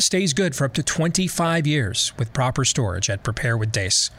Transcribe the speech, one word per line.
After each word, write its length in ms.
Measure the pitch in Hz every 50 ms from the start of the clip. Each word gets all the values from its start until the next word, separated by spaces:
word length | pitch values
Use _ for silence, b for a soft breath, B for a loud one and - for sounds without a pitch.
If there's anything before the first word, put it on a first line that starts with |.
stays 320 | - - - - 202 175 135
good 240 | 202 190 175 131
for 80 | - 143
up 100 | 131 -
to 80 | - 143
twenty-five 840 | - - - 160 170 165 190 190 170 - - 170 165 165 170 156
years 480 | 147 151 147 120 95 - - - - - -
with 140 | 120 110 -
proper 320 | 143 127 127 131 - 131
storage 440 | - - - 120 98 87 90 - -
at 140 | 101 98 -
prepare 340 | - 110 - - 120 117
with 140 | 113 110 107
dace 400 | 107 104 95 92 - - - - B